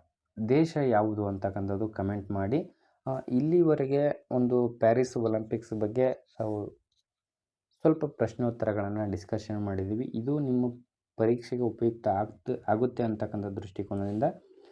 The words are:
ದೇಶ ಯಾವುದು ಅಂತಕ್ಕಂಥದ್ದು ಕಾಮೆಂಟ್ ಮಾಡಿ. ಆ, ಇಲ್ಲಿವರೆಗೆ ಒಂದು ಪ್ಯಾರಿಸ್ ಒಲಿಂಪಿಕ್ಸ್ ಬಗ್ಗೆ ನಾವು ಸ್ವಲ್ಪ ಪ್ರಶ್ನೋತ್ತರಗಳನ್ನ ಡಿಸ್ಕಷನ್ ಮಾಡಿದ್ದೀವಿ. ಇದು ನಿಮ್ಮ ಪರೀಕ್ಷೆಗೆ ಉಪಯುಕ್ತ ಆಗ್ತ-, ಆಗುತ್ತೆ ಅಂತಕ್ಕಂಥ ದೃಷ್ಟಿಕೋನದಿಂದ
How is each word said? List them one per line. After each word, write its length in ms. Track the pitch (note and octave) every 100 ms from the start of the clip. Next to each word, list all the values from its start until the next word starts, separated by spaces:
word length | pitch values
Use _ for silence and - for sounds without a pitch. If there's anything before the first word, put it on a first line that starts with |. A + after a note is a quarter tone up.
| _ _ _ -
ದೇಶ 400 | A2 C#3+ D#3+ D3+
ಯಾವುದು 500 | C3+ G#2+ G#2+ G#2+ G2+
ಅಂತಕ್ಕಂಥದ್ದು 640 | G2 G2+ G2 G2 G2 A2
ಕಾಮೆಂಟ್ 420 | G#2 G2 G#2 G2
ಮಾಡಿ. 300 | G2 F#2+ D3+ F3 _ _ _ C3
ಆ, 120 | C3 -
ಇಲ್ಲಿವರೆಗೆ 960 | B2+ D3+ F3 D#3+ C#3+ C3+ C#3 D3 - -
ಒಂದು 380 | B2+ B2 B2 A#2
ಪ್ಯಾರಿಸ್ 480 | A#2+ A2+ A#2+ B2 B2+
ಒಲಿಂಪಿಕ್ಸ್ 560 | A2+ A2 A2 A2+ -
ಬಗ್ಗೆ 380 | A2 G#2+ A#2+ B2+ B2+ _ -
ನಾವು 180 | A2 G#2 G2 - _ _ _ _ _ _ _ _ _ _
ಸ್ವಲ್ಪ 240 | D#3+ D#3
ಪ್ರಶ್ನೋತ್ತರಗಳನ್ನ 1040 | D3 - A2+ - A#2+ A2+ G#2+ G#2 G2+ G#2+ G#2
ಡಿಸ್ಕಷನ್ 540 | F#2 - G#2 - G#2
ಮಾಡಿದ್ದೀವಿ. 480 | G2+ F#2+ F#2+ A2 B2+
ಇದು 240 | A#2 B2 D3+
ನಿಮ್ಮ 240 | C3+ B2 B2 A#2+ _ _ _ -
ಪರೀಕ್ಷೆಗೆ 440 | A2+ A#2+ - B2
ಉಪಯುಕ್ತ 460 | A#2 A2+ A#2 A#2 G#2+
ಆಗ್ತ-, 540 | G2 G#2+ - - B2 -
ಆಗುತ್ತೆ 340 | G#2+ B2 -
ಅಂತಕ್ಕಂಥ 440 | A#2 G#2+ G#2+ G#2 G2+
ದೃಷ್ಟಿಕೋನದಿಂದ 760 | G2 G2 - G2 G2+ G2+ G#2+ D3+ - _ - -